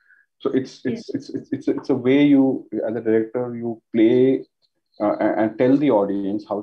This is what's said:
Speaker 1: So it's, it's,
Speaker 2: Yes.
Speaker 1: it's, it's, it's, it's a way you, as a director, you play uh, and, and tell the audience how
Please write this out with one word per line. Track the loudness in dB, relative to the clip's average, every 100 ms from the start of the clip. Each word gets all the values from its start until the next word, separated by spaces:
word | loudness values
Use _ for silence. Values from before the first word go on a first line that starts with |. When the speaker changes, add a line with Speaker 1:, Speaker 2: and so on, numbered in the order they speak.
| _ _ _ _
Speaker 1:
So | -4
it's, | -4 -4 -8 -8
it's, | -8 -8
Speaker 2:
Yes. | -12 -10
Speaker 1:
it's, |
it's, | -12 -10
it's, | -6 -4
it's | -4 -4
a | -2
way | 2 4 4
you, | 4 4 -2 -6 -6 -4
as | -4
a |
director, | 0 0 0 -6 -6 -6
you | -8 -10 _ 2
play | 4 4 4 2 -4 _ _ _ _ -4
uh, | -2 0
and, | -2 0
and | -2 0
tell | 2 2
the | 2
audience | 2 0 -2 -4 -6 -6
how | -8